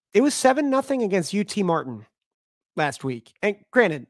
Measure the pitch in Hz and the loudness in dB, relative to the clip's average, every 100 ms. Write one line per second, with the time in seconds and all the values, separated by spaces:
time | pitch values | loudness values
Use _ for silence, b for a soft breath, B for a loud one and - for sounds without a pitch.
0 | _ 196 277 - 262 262 285 262 269 269 | _ 2 2 4 2 2 2 0 0 -2
1 | 208 190 156 202 202 208 180 160 131 110 | 0 0 -2 -4 -4 -2 0 0 -4 -12
2 | - _ _ _ _ _ _ - 147 - | -16 _ _ _ _ _ _ -4 -4 -2
3 | 135 120 - _ 208 202 _ 254 208 147 | -8 -8 -12 _ -4 -4 _ 2 2 0
4 | - | -8